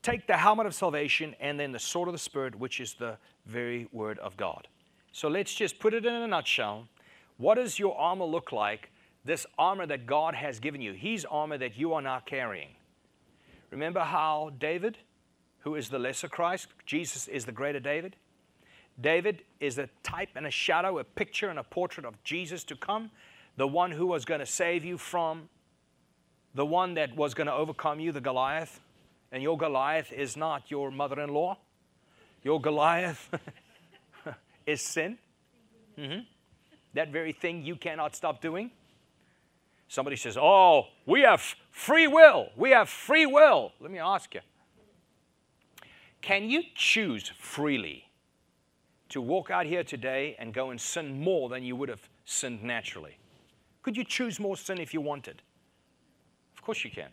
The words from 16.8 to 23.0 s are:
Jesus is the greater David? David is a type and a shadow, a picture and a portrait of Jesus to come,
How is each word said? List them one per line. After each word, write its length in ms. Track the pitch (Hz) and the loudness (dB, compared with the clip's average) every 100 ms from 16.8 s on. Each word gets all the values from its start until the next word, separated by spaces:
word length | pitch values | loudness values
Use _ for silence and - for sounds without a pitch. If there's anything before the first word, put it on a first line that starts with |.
| - | -8
Jesus 420 | 156 160 135 - | -6 -6 -10 -8
is 180 | 135 110 | -8 -8
the 60 | |
greater 280 | 113 139 143 | -6 -6 -4
David? 360 | 127 147 180 - _ _ _ _ _ - _ - | -4 -4 -6 -16 _ _ _ _ _ -20 _ -4
David 440 | 139 165 185 180 - _ | 2 2 2 -4 -10 _
is 180 | 143 123 | -4 -4
a 120 | 135 _ | -8 _
type 280 | - 170 196 - | -12 -8 -8 -8
and 120 | 147 | -6
a 20 | |
shadow, 480 | - - 165 185 175 | -2 2 4 4 -2
a 60 | |
picture 460 | 127 - 202 - 202 | -6 -4 -4 -2 -4
and 100 | 151 | -4
a 40 | |
portrait 400 | 123 - 175 - | -6 -4 -4 -6
of 200 | 127 110 | -12 -12
Jesus 400 | - 165 175 175 | -8 -6 -6 -10
to 120 | - 143 | -12 -12
come, 360 | - 214 | -6 -6